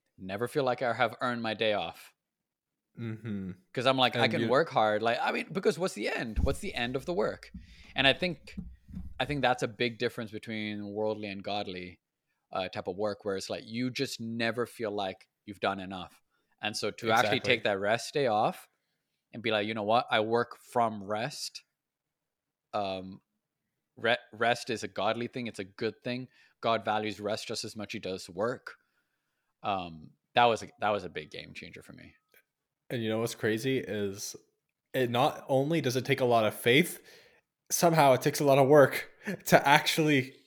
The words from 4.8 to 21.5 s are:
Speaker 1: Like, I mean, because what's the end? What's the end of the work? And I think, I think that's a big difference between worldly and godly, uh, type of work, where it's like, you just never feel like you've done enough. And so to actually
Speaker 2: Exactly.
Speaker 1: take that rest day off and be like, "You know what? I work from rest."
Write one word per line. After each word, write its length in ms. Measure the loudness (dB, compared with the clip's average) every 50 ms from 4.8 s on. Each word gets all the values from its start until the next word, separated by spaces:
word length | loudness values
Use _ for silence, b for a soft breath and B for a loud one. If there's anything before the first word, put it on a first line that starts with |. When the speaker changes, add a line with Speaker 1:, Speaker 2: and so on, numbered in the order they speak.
| 4 4 2 2
Speaker 1:
Like, 160 | 2 0 0 0
I 100 | 0 -2
mean, 160 | -2 -2 -4 -6
because 280 | -4 -2 0 0 0 0
what's 160 | -2 -6 -4
the 140 | -6 -6 -4
end? 300 | -4 -6 -6 -6 -2 0
What's 200 | 0 0 0 -2
the 140 | -4 -8 -6
end 200 | -4 -4 -4 -4
of 100 | -4 -6
the 80 | -4 -2
work? 380 | -2 -2 -2 -4 -8 -12 -18 -18 B B B B B B B B
And 100 | 2 4
I 80 | 4 4
think, 420 | 2 0 -4 -6 -8 -14 -16 -14 -14 -12 -14 -14 -18 _ -14 -12 -12 -12 -8 -6 -6
I 60 | -4
think 160 | -4 0 2
that's 220 | 2 2 2 2 -2
a 40 |
big 300 | -4 -2 -2 -2 -2 -2
difference 340 | -2 -4 -4 -4 -6 -10 -10
between 540 | -12 -12 -10 -8 -8 -6 -6 -6 -6 -8 -8
worldly 440 | -8 -4 -2 -2 -2 -2 -4 -6 -8
and 140 | -8 -8 -6
godly, 560 | -4 -4 -4 -4 -6 -8 -10 -12 -14 -16 -20 _ _ _ _ _ _ _ _ _ _
uh, 160 | -6 -6 -4 -4
type 180 | -6 -8 -6
of 80 | -6 -4
work, 300 | -2 -2 -2 -4 -4 -4
where 100 | -4 -4
it's 140 | -4 -4 -6
like, 140 | -8 -8 -8
you 240 | -8 -4 -4 -4 -2
just 300 | -2 -4 -4 -4 -6 -8
never 440 | -8 -6 -4 -2 -2 -2 -2 -2 -4
feel 260 | -6 -6 -8 -6 -6
like 360 | -4 -4 -4 -6 -6 -10 _ _ _ _ _
you've 140 | -16 -8 -2
done 200 | -2 -2 -2 -2
enough. 420 | -6 -10 -10 -10 -12 -14 -16 _ _ _ _ _ _ _ _ _
And 160 | -6 -6 -4
so 140 | -4 -4 -4
to 200 | -4 -2 0 2
actually 260 | 4 4 4 4 2
Speaker 2:
Exactly. 180 | 2 2 2 2
Speaker 1:
take 80 | 2 2
that 160 | 0 0 0
rest 340 | 2 2 0 0 -2 -2 -2
day 140 | 0 2
off 400 | 2 2 2 2 0 0 -4 -12 _ _ _ _ _ _ _ _ _ _ _ _ _ -12
and 80 | -6
be 100 | -2 0
like, 140 | 0 0 0
"You 80 | 0 -2
know 100 | -2 2
what? 220 | 2 4 2 2 2
I 80 | 2 2
work 380 | 2 2 2 0 0 -2 -6
from 460 | -18 -10 -2 0 2 2 2 0 -4 -6
rest." 600 | -6 -4 -4 -4 -6 -6 -8 -12 -12